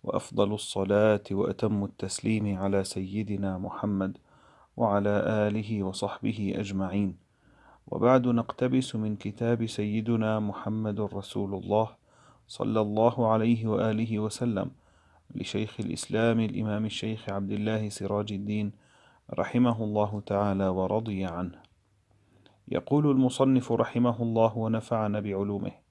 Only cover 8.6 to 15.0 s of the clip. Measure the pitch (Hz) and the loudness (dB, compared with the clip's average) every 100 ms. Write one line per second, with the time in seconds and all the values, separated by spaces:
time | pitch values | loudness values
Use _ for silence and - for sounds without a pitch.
8.6 | 127 131 131 110 107 104 107 104 117 117 | 0 2 0 -4 -4 -4 -8 -2 0 0
9.6 | 113 - 104 110 110 113 110 107 107 - | 0 -2 -2 0 2 2 2 0 -2 -4
10.6 | 107 110 107 101 104 98 - 104 98 98 | -4 -2 -2 -2 -4 -6 -8 -6 -4 -4
11.6 | 92 104 110 - _ _ - _ _ - | 2 2 2 -4 _ _ -20 _ _ -6
12.6 | 110 110 107 107 113 117 113 110 113 113 | 0 0 0 4 4 4 2 4 4 2
13.6 | 113 104 113 107 113 107 107 - 120 101 | 2 0 0 0 -2 -2 -2 -2 -2 -2
14.6 | 95 - _ _ | -4 -8 _ _